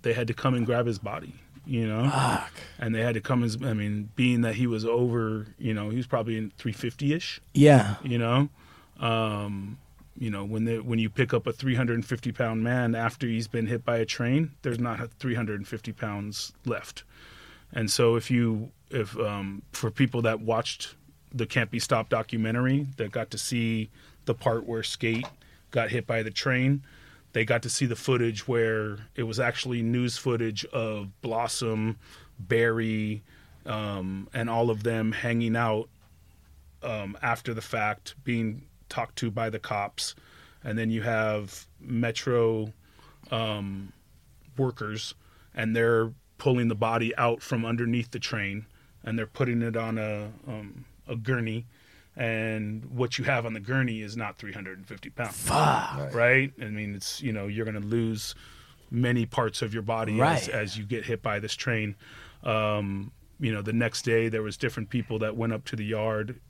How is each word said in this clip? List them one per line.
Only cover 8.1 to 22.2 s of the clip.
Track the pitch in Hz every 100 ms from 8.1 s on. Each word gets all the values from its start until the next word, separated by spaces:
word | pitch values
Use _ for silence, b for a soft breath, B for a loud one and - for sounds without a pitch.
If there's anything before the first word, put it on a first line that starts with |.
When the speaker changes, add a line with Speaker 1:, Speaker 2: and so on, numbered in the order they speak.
| 120
Speaker 1:
know? | 117 123 147 b b b b -
Um, | 117 113 110 104 104 101 98 127 - - - -
you | 113
know, | 101 101
when | 110 117
they, | 117
when | 123 113
you | 110
pick | 120 123
up | 120 120
a |
three | - 131 123
hundred | 120 117 -
fifty | 123 123
pound | - 120 113
man | 117 127 120 113
after | 117 - 123
he's | 113 110
been | 117 110
hit | 117
by | - 117
a | 113
train, | - 120 139 160 -
there's | 135 117
not | 120 107 120 -
three | 131 120
hundred | 107 104
and | 101
fifty | 110 -
pounds | - 110 101 104 104 - - 123
left. | 107 - - - b b b b b b
And | - 107
so | - 120 117
if | -
you, | 123 117 110 113 - -
if, | 127 104 110
um, | 107 101 98 98 -
for | - 117
people | - 127 120
that | 117 110
watched | 110 113 120 - - - - - -
the | 127 110
Can't | - 110
Be | 117
Stopped | - 117 110
documentary | 117